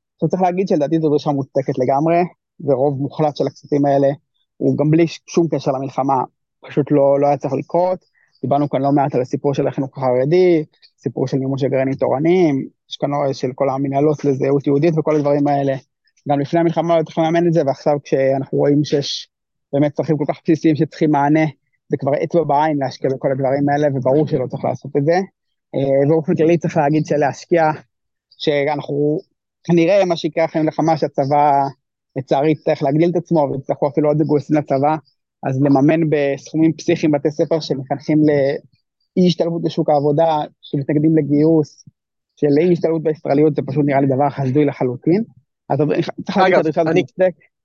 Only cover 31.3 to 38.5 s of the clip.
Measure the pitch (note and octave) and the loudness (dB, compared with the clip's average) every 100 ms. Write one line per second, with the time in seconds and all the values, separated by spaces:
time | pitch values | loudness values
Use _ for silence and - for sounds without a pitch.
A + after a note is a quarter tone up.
31.3 | D3 D3 C#3 C#3 C3+ _ _ _ - B2+ | 2 2 2 0 -6 _ _ _ -12 -4
32.3 | C#3+ D3+ D3+ - D3+ D3 D3 E3+ D3+ - | 0 0 0 -2 -2 0 2 2 0 0
33.3 | D#3+ C#3 C3+ - C#3+ D3 C3+ D3+ D3+ D3+ | 0 0 -4 -6 -4 -2 0 0 0 0
34.3 | D3 - D3+ C#3+ C3+ C#3+ D#3 - _ _ | 0 0 -2 0 0 0 -2 -6 _ _
35.3 | _ C#3 C3 C#3+ C#3 C#3+ D#3+ D#3+ D3 C#3+ | _ -6 0 2 4 4 2 2 0 0
36.3 | C#3 - D#3 D#3+ D#3 - E3 E3 D3 D3 | -4 -6 0 0 0 -2 0 0 0 -2
37.3 | D3 D#3+ E3 D3+ C3+ C3+ C#3+ - D3+ D3+ | -2 -2 -2 -2 -6 -6 -8 -2 2 4
38.3 | D3 C3+ | 2 0